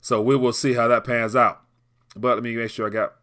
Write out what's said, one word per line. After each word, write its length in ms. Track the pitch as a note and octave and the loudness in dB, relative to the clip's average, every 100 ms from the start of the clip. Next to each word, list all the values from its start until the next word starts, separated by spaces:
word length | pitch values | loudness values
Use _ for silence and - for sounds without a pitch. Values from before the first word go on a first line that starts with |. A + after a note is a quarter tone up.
So 200 | - A2+ | -2 0
we 140 | A2 C#3 | 2 2
will 160 | B2 | 2
see 220 | A2+ C#3+ | 0 -2
how 160 | A#2+ A#2 | 0 2
that 160 | A#2+ A#2+ | 2 2
pans 320 | A#2+ A2+ B2 | -2 0 2
out. 240 | A2+ - _ _ _ _ _ - | 2 0 _ _ _ _ _ -6
But 200 | A#2+ A2 | -2 0
let 80 | |
me 120 | A#2+ A#2 | -2 -6
make 160 | A2+ | -6
sure 160 | - G#2+ | -4 -4
I 20 | |
got 260 | G#2+ G#2+ _ | -2 -4 _